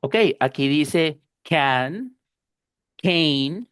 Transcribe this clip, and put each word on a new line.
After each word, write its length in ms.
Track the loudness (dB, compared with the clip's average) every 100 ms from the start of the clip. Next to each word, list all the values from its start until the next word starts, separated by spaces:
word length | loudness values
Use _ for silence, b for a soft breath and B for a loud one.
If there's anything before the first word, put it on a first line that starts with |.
Ok, 160 | -2 2 2 2
aquí 280 | -2 0 0
dice 520 | 0 0 0 0 -2 _ _
can, 760 | -4 0 2 0 -2 -6 -12 _ _ _ _ _ _ _ _ _
cane 720 | 0 2 2 0 -2 -6 -12